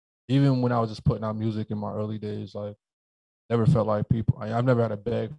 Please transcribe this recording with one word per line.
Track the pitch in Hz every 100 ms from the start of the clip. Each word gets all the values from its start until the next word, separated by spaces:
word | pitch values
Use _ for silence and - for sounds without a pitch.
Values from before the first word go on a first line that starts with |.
| _ _ -
even | 135 139 127
when | 123
I | 120
was | 113
just | 107
putting | - 110
out | 107
music | 110 113 107 107
in | 104
my | 104
early | 101 107 107
days, | 104 104 104
like, | 104 104 104 _ _ _ _ _ _ -
never | 117
felt | 110 117 107
like | 107 107
people, | 117 107 -
I, | 107
I've | 117 127
never | 120
had | 113
to | 104
beg | 120 113 113